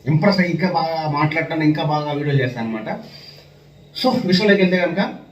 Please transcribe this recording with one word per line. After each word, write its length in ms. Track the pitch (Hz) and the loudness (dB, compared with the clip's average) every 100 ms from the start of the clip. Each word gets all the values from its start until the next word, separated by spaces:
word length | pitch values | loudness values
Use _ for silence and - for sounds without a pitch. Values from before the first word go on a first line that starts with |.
| 135 | 0
ఇంప్రెస్ 340 | 156 196 185 | 2 2 2
అయ్యి 120 | 175 | 0
ఇంకా 180 | 151 180 | 0 -2
బాగా 400 | 165 160 160 151 | 0 -2 -2 -2
మాట్లాడటానికి 560 | 143 151 165 151 160 151 | 0 0 -2 -2 0 2
ఇంకా 160 | 156 | 2
బాగా 300 | 156 151 147 | 0 -2 -2
వీడియోలు 300 | 143 147 135 | -4 0 0
చేస్తాను 260 | 123 117 113 | 0 -4 -6
అనమాట. 320 | 110 - - - - - - - - - - - - | -6 -8 -10 -12 -20 -20 -20 -20 -20 -20 -20 -18 -2
So, 220 | 254 - 180 | 0 0 2
విషయంలోకి 360 | 185 208 196 | 2 4 4
వెళ్తే 140 | 185 180 | 4 2
కనుక 360 | 175 165 - - - | 0 -2 -4 -6 -18